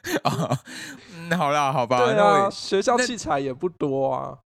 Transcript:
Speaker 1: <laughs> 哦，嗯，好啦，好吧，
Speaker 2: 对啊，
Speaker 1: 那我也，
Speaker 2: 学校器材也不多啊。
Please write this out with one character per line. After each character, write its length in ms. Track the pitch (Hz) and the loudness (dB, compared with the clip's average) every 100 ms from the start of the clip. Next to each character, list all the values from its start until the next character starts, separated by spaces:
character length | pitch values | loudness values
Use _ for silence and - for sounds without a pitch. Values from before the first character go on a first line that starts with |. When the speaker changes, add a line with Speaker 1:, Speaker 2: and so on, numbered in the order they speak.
| - | -6
Speaker 1:
<laughs> 160 | - | -2
哦， 340 | - 147 147 135 - - - - - | -2 -2 -2 -4 -6 -16 -16 -18 -18
嗯， 240 | 170 170 175 | -12 -4 0
好 140 | 147 | 2
啦， 220 | 147 139 | 2 2
好 120 | 135 117 | 2 2
吧， 120 | 123 | 4
Speaker 2:
对 160 | 120 | 4
啊， 20 | 107 | 4
Speaker 1:
那 80 | |
我 220 | - 98 139 | 4 4 2
也， 60 | |
Speaker 2:
学 300 | - - 196 | -2 -2 0
校 160 | 247 240 | 2 2
器 200 | 247 226 | 0 -4
材 200 | - 139 | -4 -2
也 160 | 139 | -2
不 140 | 127 185 | -4 -6
多 420 | - 147 135 135 | -4 -4 0 -2
啊。 300 | 131 135 135 | -2 -6 -12